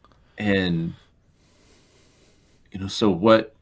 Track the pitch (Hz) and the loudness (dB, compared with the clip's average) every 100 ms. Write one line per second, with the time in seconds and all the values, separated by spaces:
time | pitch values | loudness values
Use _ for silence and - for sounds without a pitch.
0 | _ _ _ - 107 98 92 85 85 87 | _ _ _ -8 -2 0 0 -4 -6 -12
1 | _ _ _ _ _ _ _ _ _ _ | _ _ _ _ _ _ _ _ _ _
2 | _ _ _ _ _ _ _ 95 95 - | _ _ _ _ _ _ _ -12 -8 0
3 | 107 85 110 110 - _ | 0 2 4 4 2 _